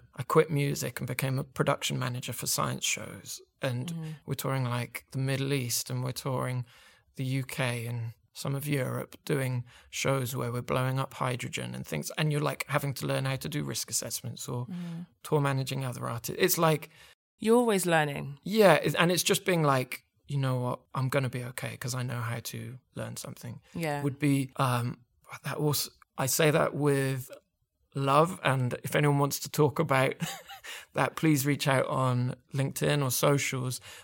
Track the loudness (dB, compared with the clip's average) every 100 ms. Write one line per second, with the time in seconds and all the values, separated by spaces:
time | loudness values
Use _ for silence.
0 | -6 -10 2 4 4 2 0 -2 -4 -6
1 | -6 -2 -2 -2 -4 -2 0 0 0 -2
2 | -4 -6 -8 -6 -2 0 0 -2 -2 -4
3 | -6 -14 -14 -14 -16 _ -4 -4 -4 -6
4 | -8 -10 -8 -4 -2 -2 -2 -2 -4 -10
5 | -10 -4 -2 0 0 -2 -2 -4 -4 -4
6 | -4 -4 -4 -2 -2 -4 -6 -12 -20 _
7 | _ -8 -4 -2 -4 -4 -2 -2 -6 -6
8 | -8 -12 _ -8 -6 -4 -2 0 0 -4
9 | -8 -10 -4 -2 0 -2 -4 -14 -12 -4
10 | 0 0 0 -4 -4 -4 -2 0 0 0
11 | -4 -2 -2 -2 -6 -8 -8 -8 -6 -6
12 | -4 -2 0 0 -2 -4 -2 -2 -2 -4
13 | -2 -2 -2 -4 -4 -4 -4 -6 -4 -4
14 | -4 -8 -8 -10 -6 -6 -6 -8 -8 -10
15 | -12 _ 0 2 2 0 -2 -4 -6 -6
16 | -6 -6 -6 0 2 4 4 2 -2 -20
17 | -20 _ _ -2 6 6 6 4 4 4
18 | 4 -2 -8 -10 0 6 8 8 6 4
19 | 4 4 2 2 2 4 4 4 0 -8
20 | _ _ -6 -2 0 0 -2 -6 _ -4
21 | 0 0 0 -4 -8 -8 -8 -6 -6 -4
22 | -4 -4 -4 -4 -6 -10 -10 -14 _ -10
23 | -10 -8 -12 -12 -12 -14 _ -4 -2 0
24 | -2 0 2 2 0 0 2 2 -2 -6
25 | _ _ -18 -12 -8 -2 0 0 -4 _
26 | _ -4 0 4 4 4 2 2 2 2
27 | 2 -2 -8 -16 _ _ _ _ _ -2
28 | 4 6 6 2 2 2 0 -2 -2 2
29 | 4 4 2 0 -4 2 2 2 2 4
30 | 2 0 -8 -10 -14 -18 -14 -14 -8 -2
31 | -2 2 4 4 2 0 2 2 2 2
32 | 2 2 0 -4 _ -2 -2 0 2 2
33 | 2 2 4 4 0 -4 -4 -6 -10 -20